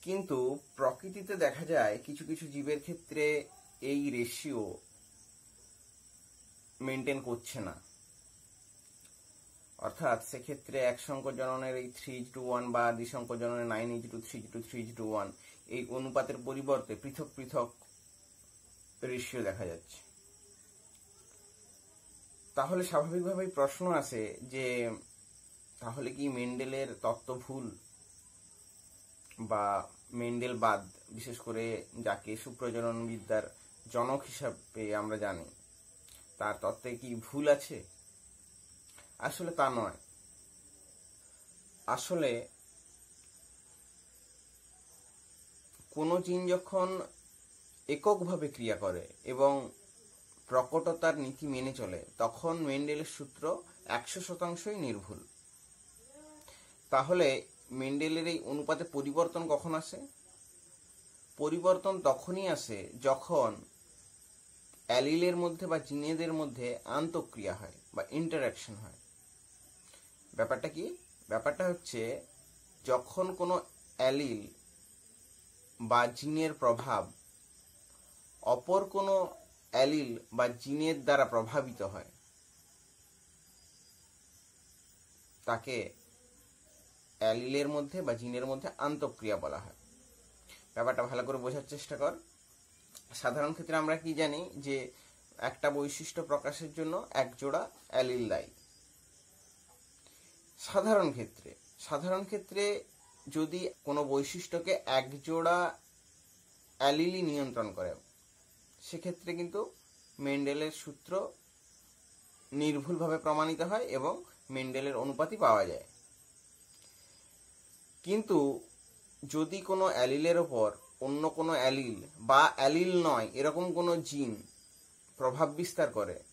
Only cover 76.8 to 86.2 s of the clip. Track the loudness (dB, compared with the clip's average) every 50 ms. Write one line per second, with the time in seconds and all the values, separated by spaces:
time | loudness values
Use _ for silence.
76.8 | 2 0 0 0 0 -2 -8 -20 -20 -20 -20 -20 -20 -20 -20 -20 -20 -20 -20 -20
77.8 | -20 -20 -20 -20 -20 -20 -20 -20 -20 -20 -20 -6 2 2 2 2 2 2 2 2
78.8 | 2 2 -2 0 2 4 4 2 2 0 -4 -12 -20 -20 -20 -20 -20 -4 2 4
79.8 | 4 4 4 2 0 -2 -6 -8 -10 -12 -2 0 0 0 0 -4 -6 -4 -2 0
80.8 | 2 0 0 0 2 4 6 6 6 4 4 0 0 2 0 -2 -2 -2 -4 -6
81.8 | -6 -6 -6 -8 -12 -14 -20 -20 -20 -20 -20 -20 -20 -20 -20 -20 -20 -20 -20 -20
82.8 | -20 -20 -20 -20 -20 -20 -20 -20 -20 -20 -20 -20 -20 -20 -20 -20 -20 -20 -20 -20
83.8 | -20 -20 -20 -20 -20 -20 -20 -20 -20 -20 -20 -20 -20 -20 -20 -20 -20 -20 -20 -20
84.8 | -20 -20 -20 -20 -20 -20 -20 -20 -20 -20 -20 -10 -2 0 0 0 0 -4 -4 -4
85.8 | -4 -6 -8 -16 -20 -20 -20 -20